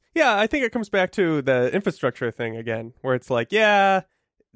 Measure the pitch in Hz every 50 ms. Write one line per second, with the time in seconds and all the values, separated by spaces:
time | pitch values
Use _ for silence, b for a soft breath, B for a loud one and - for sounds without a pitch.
0 | _ _ - 330 302 247 214 202 220 220 - 294 254 - - 240 214 - - 196
1 | 185 180 - 214 185 165 156 147 127 139 131 123 123 127 - 190 - 196 156 -
2 | - 123 - - 127 117 - - 120 113 110 113 113 117 113 113 113 117 - _
3 | - 135 127 123 - - 131 117 117 - 196 220 220 208 202 202 196 196 190 190
4 | - _ _ _ _ _ _ _ _ _ _